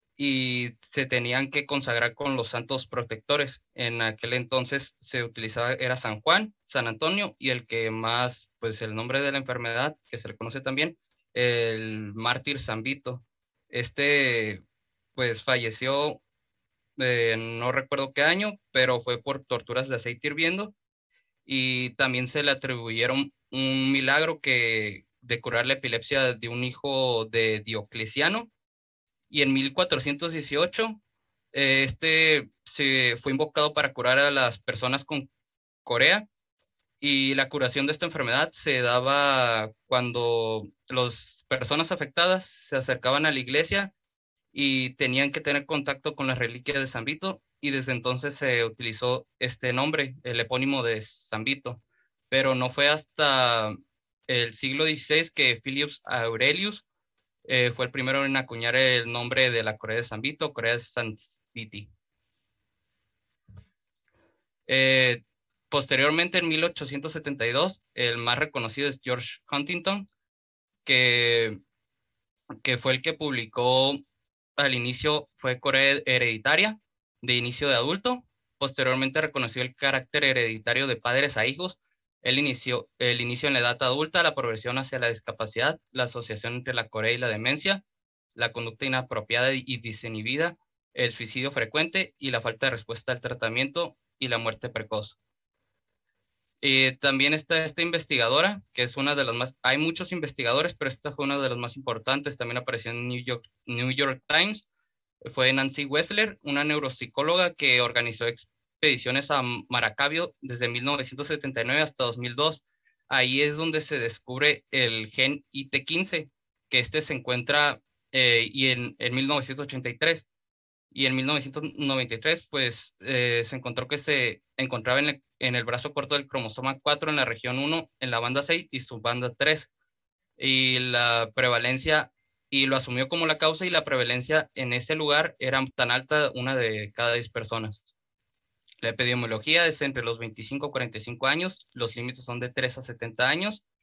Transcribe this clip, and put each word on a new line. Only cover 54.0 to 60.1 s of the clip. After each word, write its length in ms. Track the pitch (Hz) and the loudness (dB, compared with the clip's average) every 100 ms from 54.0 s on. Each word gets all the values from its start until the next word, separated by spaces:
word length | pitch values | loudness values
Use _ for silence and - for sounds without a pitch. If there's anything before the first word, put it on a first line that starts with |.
| _ _ - | _ _ -4
el 280 | 123 117 | 0 -2
siglo 320 | 110 135 139 160 | -2 -4 0 0
dieciséis 460 | 156 - 151 165 | 0 0 0 0
que 280 | - 135 120 | 2 4 4
Philippus 380 | 139 135 147 - | -2 -2 -4 -6
Aurelius, 800 | - 123 117 113 131 165 202 214 - _ _ _ _ _ - | -6 -2 -2 0 0 0 -2 -6 -14 _ _ _ _ _ -2
eh, 200 | 127 123 | 2 2
fue 140 | 113 127 | 0 -4
el 60 | |
primero 340 | 135 131 135 139 | -4 -2 0 0
en 120 | 135 | -2
acuñar 380 | 131 117 117 123 | -2 -4 0 4
el 360 | 131 123 117 | 6 4 2
nombre 380 | 120 120 131 127 | -2 -2 2 2
de 140 | 117 | 2
la 120 | 110 107 | -2 -4
Corea 220 | 110 113 | -4 -4
de 60 | |
San 180 | 117 | -4